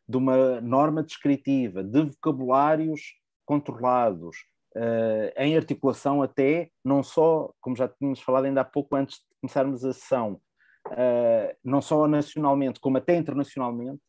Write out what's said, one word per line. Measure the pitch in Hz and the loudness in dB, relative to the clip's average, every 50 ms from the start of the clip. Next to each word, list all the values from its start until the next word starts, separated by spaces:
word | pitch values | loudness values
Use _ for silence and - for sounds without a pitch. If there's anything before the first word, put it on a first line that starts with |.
| _ - | _ -4
de | 117 | -2
uma | 123 131 131 131 131 131 131 127 117 | 0 2 4 4 4 4 4 2 -2
norma | 117 120 127 135 151 151 151 160 | -2 0 2 2 2 2 0 -2
descritiva, | 151 - - - - 143 139 135 - 139 139 131 123 104 90 95 | -4 -6 -8 -4 0 0 0 0 0 -2 0 0 0 -2 -4 -6
de | 95 98 117 147 156 | -6 0 2 2 2
vocabulários | 143 - _ - 160 139 131 131 123 131 135 143 151 160 156 160 160 156 139 - - - _ _ _ _ _ _ | 0 -2 _ -4 -4 -4 -2 0 2 2 4 4 4 2 0 0 -2 -6 -6 -10 -14 -20 _ _ _ _ _ _
controlados, | - 147 147 143 - 120 117 120 127 123 123 117 110 92 80 85 82 - - - _ _ _ _ _ - | -2 -2 -2 -2 -4 -6 -2 0 2 2 2 2 0 0 -4 -8 -14 -16 -18 -20 _ _ _ _ _ -8
eh, | 110 117 117 117 113 113 113 110 110 107 - - - | -4 -2 -2 0 0 0 0 0 -2 -2 -4 -4 -2
em | 139 147 160 | 0 2 2
articulação | 160 - - 135 - - 131 117 - - 139 143 143 | 2 0 0 -2 -2 0 -2 -2 0 -2 0 0 0
até, | 135 131 - - 135 139 156 170 165 - _ _ - | 0 0 0 2 2 2 2 0 -2 -6 _ _ -2
não | 131 139 139 | 0 0 0
só, | 127 - - 165 160 165 160 156 143 - - _ | 0 0 0 2 4 4 4 2 -2 -6 -10 _
como | - 127 123 | -8 -6 -4
já | 123 127 120 | -4 -4 -4
tínhamos | - - 139 139 131 - | -4 -4 -6 -4 -4 -4
falado | - - 131 131 135 | -2 0 0 2 2
ainda | 139 135 135 | 2 0 0
há | 127 | -2
pouco | - - 147 143 - 143 | -2 -2 -6 -4 -2 -2
antes | 135 139 - - | -2 -2 -4 -6
de | - _ _ _ _ | -14 _ _ _ _
começarmos | - 127 - 147 131 139 135 120 127 | -10 -4 -2 0 0 0 -2 -4 -4
a | 135 | -6
sessão, | 127 - - - 139 123 113 107 95 - _ _ _ _ _ _ _ _ - - | -6 -6 -4 -2 -2 -2 -2 -2 -6 -10 _ _ _ _ _ _ _ _ -16 -8
eh, | - 120 127 123 120 120 120 117 117 110 101 - - _ - | -4 0 0 2 2 2 2 2 2 2 0 -2 -6 _ -4
não | 123 135 143 | -2 -2 -2
só | - - 160 151 151 | 0 2 2 2 4
nacionalmente, | 151 151 147 147 - - 156 151 139 139 139 139 127 117 - | 4 2 2 0 -2 -4 -2 0 2 2 2 0 -2 -4 -4
como | - 135 131 127 | -2 0 0 0
até | - - 175 | 2 2 2
internacionalmente | 170 156 151 131 139 143 - - 135 127 120 120 120 120 131 143 147 _ | 0 0 -2 -4 -4 -4 -4 -6 -6 -6 -6 -6 -6 -8 -10 -12 -14 _